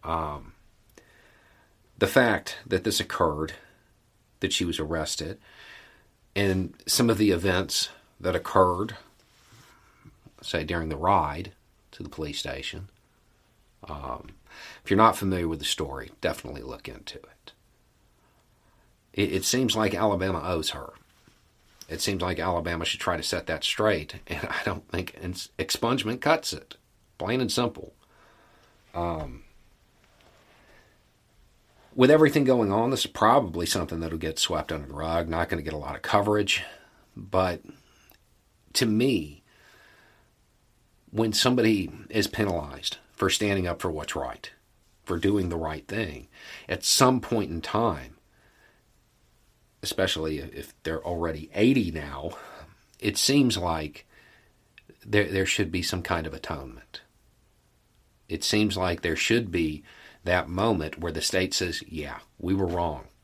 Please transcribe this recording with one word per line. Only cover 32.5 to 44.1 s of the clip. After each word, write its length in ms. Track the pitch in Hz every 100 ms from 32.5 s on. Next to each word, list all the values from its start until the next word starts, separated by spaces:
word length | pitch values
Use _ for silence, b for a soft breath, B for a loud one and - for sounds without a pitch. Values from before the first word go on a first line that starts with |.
| 123 104
on, 180 | 101 117
this 140 | 135
is 60 | -
probably 560 | - 107 131 104 85 85
something 340 | 98 82 82
that'll 180 | 82 80
get 200 | 80 80
swept 340 | - 82 -
under 160 | 78 69
the 60 |
rug, 340 | 69 80 82 82
not 200 | 82 87
gonna 140 | 85
get 120 | 76
a 40 | 76
lot 180 | 76 71
of 60 |
coverage, 640 | - 104 101 104 101 - B B B B B
but 460 | - 95 92 92 85 - b b b b _ _ _ _ _ _
to 140 | - 117
me, 560 | 107 131 110 73 73 b b b b b b b b b _ _ _ _ _ _ _ _
when 220 | 104 113
somebody 580 | 107 127 127 113 104 - - 98
is 180 | 107 101
penalized 720 | - 101 87 73 67 - - _
for 180 | - 98
standing 360 | - 104 98 90
up 140 | 82
for 100 | 90
what's 240 | 78 73